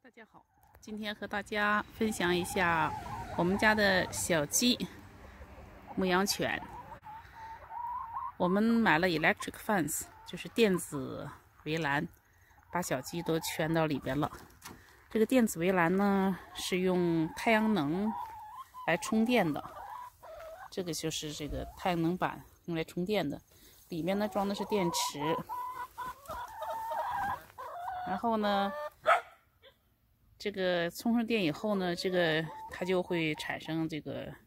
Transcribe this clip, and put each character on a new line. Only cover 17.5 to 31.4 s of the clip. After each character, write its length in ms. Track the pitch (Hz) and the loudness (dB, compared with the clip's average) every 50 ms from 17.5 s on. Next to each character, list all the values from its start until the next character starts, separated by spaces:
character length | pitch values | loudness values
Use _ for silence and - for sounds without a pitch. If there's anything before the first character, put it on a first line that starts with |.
| 226 | 4
阳 200 | 214 220 220 214 | 6 6 4 4
能 400 | 196 147 139 160 185 202 214 220 - - - - - - - - - - - - - - - | 2 2 2 0 0 0 -2 -2 -4 -6 -10 -10 -14 -16 -16 -16 -16 -18 -18 -16 -10 -2 -2
来 80 | 165 | -2
充 280 | 175 - - - 220 220 | 0 0 0 2 2 4
电 280 | 226 254 233 190 160 143 | 4 4 4 4 2 0
的， 100 | 147 - - - - - - - - - - - _ - - - - - - - - - - - | -2 -6 -10 -12 -14 -14 -12 -12 -12 -14 -14 -16 _ -20 -18 -16 -16 -16 -16 -16 -16 -16 -10 -6
这 100 | - 185 | -6 -4
个 100 | 180 160 | -4 -4
就 160 | - - 160 | -4 -4 -4
是 240 | 151 - - 151 147 | -4 -4 -6 -6 -8
这 140 | - 151 | -6 -6
个 180 | 143 139 135 123 - - - | -6 -4 -6 -6 -8 -10 -4
太 120 | - 196 | -2 0
阳 120 | 175 170 165 | 2 2 2
能 140 | 160 180 | 2 2
板 280 | 180 180 147 - - - - - _ _ | 2 0 -2 -2 -4 -12 -20 -20 _ _
用 120 | - 170 | -6 -4
来 60 | 160 160 | -4 -4
充 220 | - - - 175 | -4 -4 -4 -2
电 260 | 180 214 196 165 147 | 0 0 0 0 0
的， 100 | 139 - - _ - - - - - - - - | -4 -8 -12 _ -20 -20 -20 -20 -20 -20 -14 -10
里 120 | 180 170 151 | -6 -4 -2
面 160 | 170 190 202 | 0 0 0
呢 80 | 208 | 0
装 220 | 214 214 208 196 202 | 0 0 0 0 0
的 40 | 202 | -2
是 80 | 202 208 | -4 -4
电 260 | 190 214 208 185 170 | 0 0 2 2 2
池。 300 | 165 - - - - 143 147 156 165 - - - 880 988 988 1017 1047 1017 1017 1047 - - 988 988 - 539 554 571 622 932 932 - 880 880 906 880 906 906 880 906 906 855 - - - - 807 - - - - - - - 523 480 - 719 698 740 762 719 740 - | 2 0 -2 -2 -2 -4 -2 0 0 -2 -2 -6 -8 -8 -6 -8 -8 -8 -10 -12 -10 -10 -10 -10 -10 -12 -12 -10 -10 -8 -8 -10 -10 -10 -6 -6 -6 -6 -4 -4 -4 -4 -2 -2 -2 -2 -2 -2 -4 -6 -8 -16 -16 -14 -12 -12 -10 -8 -8 -8 -6 -6 -4 -4
然 100 | 185 196 | -4 -2
后 180 | - 240 226 220 | 0 0 0 2
呢， 340 | 208 208 202 196 196 202 196 - - - - _ - - 679 - - - - - _ _ _ _ _ 539 _ _ _ _ _ _ _ _ _ _ _ _ - | 2 2 2 2 0 0 -2 -6 -8 -10 -12 _ 2 4 4 4 2 -4 -20 -20 _ _ _ _ _ -20 _ _ _ _ _ _ _ _ _ _ _ _ -20
这 140 | _ - 214 | _ -8 -8
个 400 | 202 196 185 180 180 175 170 170 | -4 -2 0 0 2 2 0 -2
充 240 | 175 - - 240 226 | -4 -2 0 2 2
上 100 | 240 233 | 2 2
电 200 | 220 233 220 | 2 2 2